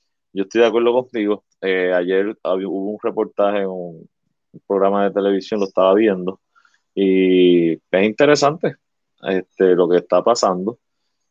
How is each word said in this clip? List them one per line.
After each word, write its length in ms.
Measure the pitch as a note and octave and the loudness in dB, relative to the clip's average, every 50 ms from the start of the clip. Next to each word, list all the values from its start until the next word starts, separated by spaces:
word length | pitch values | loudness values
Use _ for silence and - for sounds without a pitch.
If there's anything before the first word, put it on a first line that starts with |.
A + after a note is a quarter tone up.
| _ _ _ _ _ _ - | _ _ _ _ _ _ -8
yo 120 | F#2+ G2 | -8 -8
estoy 180 | F#2+ - A2+ A#2 | -4 0 0 2
de 40 | A2+ | 2
acuerdo 260 | G#2 A#2 A#2 A#2+ A#2+ | 2 0 0 0 0
contigo. 500 | B2+ B2 A#2+ - A#2 G#2 G#2 G#2 G2 _ _ _ - | 0 -2 -4 -6 -6 -4 -4 -4 -4 _ _ _ -10
Eh, 320 | - F#2+ F#2 F#2 F2+ F2+ F2+ | -6 -4 -2 -2 -2 0 0
ayer 440 | F2+ F2+ F2+ F#2+ F#2+ G2+ G#2 A2 _ - | -2 -2 0 -2 -2 -2 -4 -6 _ -6
había, 240 | D#2+ F#2 F#2+ F#2+ F#2+ | -4 -4 -4 -4 -6
hubo 240 | D#2+ G2 G2 G2+ G#2+ | -8 -8 -8 -8 -10
un 60 | G#2 - | -8 -8
reportaje 560 | A2+ F#2+ G#2+ G#2+ F#2+ _ - G2+ G2+ G#2 G2+ | -6 -4 -4 -6 -4 _ -2 -2 -2 -2 -2
en 60 | G2 F#2+ | -4 -6
un, 400 | F#2 F#2 F2 F2 E2 D#2+ E2 _ _ _ _ _ _ _ _ _ - | -8 -10 -12 -12 -14 -18 -20 _ _ _ _ _ _ _ _ _ -20
un 80 | - _ | -16 _
programa 380 | - G2 F#2+ G2 G2 G2+ G2+ G2+ | -4 -2 0 0 0 0 0 -2
de 60 | G2 F2 | -2 -2
televisión, 480 | G2+ G2 G2+ G2 F#2+ F#2+ - A2+ G2+ | -2 -2 0 0 -2 -4 -4 -4 -4
lo 60 | G2 | -4
estaba 260 | F#2 - F#2 F#2 F#2+ F#2+ | -4 0 2 2 4 4
viendo, 460 | G#2 A2+ G#2+ F#2+ F#2 F2+ F#2 F#2+ - _ _ _ _ _ _ _ _ _ _ - | 4 2 2 0 -2 -4 -8 -10 -12 _ _ _ _ _ _ _ _ _ _ -4
y 760 | G2 G2 F#2+ F#2+ F#2+ F#2+ F#2 F#2 F2+ F2+ F2 F2 F2 E2+ E2 D#2+ | -2 0 2 2 2 2 2 4 4 4 4 4 4 2 0 -2
es 280 | - _ _ - F2+ G2 | -4 _ _ 0 0 0
interesante, 760 | A2 A2 - C#3+ C#3 D3 C#3+ D3 C#3 D#3 - - - - _ _ _ _ _ _ _ _ _ - | 0 0 0 2 2 2 2 2 0 -2 -2 -6 -6 -6 _ _ _ _ _ _ _ _ _ -6
este, 520 | - F#2+ F#2 - _ _ - F#2+ F#2 F2+ | -4 -4 -4 -4 _ _ 0 2 4 4
lo 140 | F2 F2+ E2 | 4 2 2
que 80 | F2+ F2 | 2 0
está 260 | - - F2+ F2+ F2 | 0 0 0 0 2
pasando. 540 | A2+ A#2 - - G2+ F#2 F2+ F#2 G#2+ B2 - _ _ _ _ _ _ _ _ _ _ | 2 0 2 0 -2 -2 -2 -6 -8 -10 -10 _ _ _ _ _ _ _ _ _ _